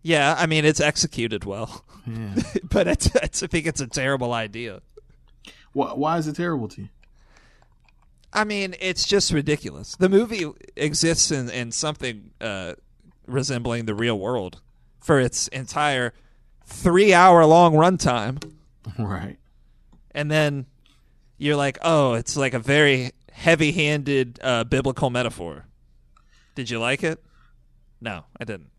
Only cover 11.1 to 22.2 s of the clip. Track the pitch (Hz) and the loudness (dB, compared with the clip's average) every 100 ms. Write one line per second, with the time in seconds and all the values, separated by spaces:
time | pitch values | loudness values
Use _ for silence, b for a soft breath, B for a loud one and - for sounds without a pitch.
11.1 | 165 - 143 123 123 117 - 151 147 127 | 2 0 -2 -4 -8 -8 -6 -6 -6 -10
12.1 | 107 - _ 113 98 87 - _ _ _ | -10 -18 _ -8 -8 -10 -14 _ _ _
13.1 | _ - 135 135 123 120 117 113 104 117 | _ -6 -4 -4 -6 -4 -4 -4 -2 -2
14.1 | 107 98 123 90 - _ _ _ _ - | -2 -4 -4 -6 -14 _ _ _ _ 0
15.1 | 143 123 - - 131 127 156 147 131 123 | 2 2 -2 -6 -8 -8 -2 -2 0 -4
16.1 | _ _ _ _ _ - - 180 175 208 | _ _ _ _ _ -20 -2 2 6 8
17.1 | 175 185 175 156 165 170 151 170 185 156 | 8 10 10 10 8 8 6 4 4 0
18.1 | 120 107 139 - - _ _ - 101 104 | 0 -2 -6 -12 -20 _ _ -14 -8 -6
19.1 | 92 95 - _ _ _ _ _ _ _ | -6 -10 -14 _ _ _ _ _ _ _
20.1 | - 147 156 151 139 127 _ _ _ _ | -8 -2 0 0 -2 -10 _ _ _ _
21.1 | _ _ _ 143 147 139 - 165 160 135 | _ _ _ -2 0 0 -2 2 2 2
22.1 | 117 | 0